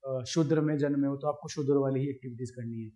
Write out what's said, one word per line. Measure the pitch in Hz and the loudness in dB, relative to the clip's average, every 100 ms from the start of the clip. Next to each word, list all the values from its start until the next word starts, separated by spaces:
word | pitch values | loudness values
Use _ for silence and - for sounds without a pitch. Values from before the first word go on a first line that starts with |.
| 135 | -6
अ, | 131 | -4
शूद्र | 120 170 147 156 | -2 0 4 4
में | 151 151 | 2 2
जन्मे | 143 143 139 | 2 2 0
हो | 139 | 0
तो | 147 | -2
आपको | 147 156 | -4 -6
शूद्र | 160 135 | -4 2
वाली | 143 135 135 | 4 4 2
ही | 143 | -2
एक्टिविटीज | 123 131 120 123 | -4 -10 -8 -10
करनी | 123 117 113 | -8 -8 -8
है, | 110 | -10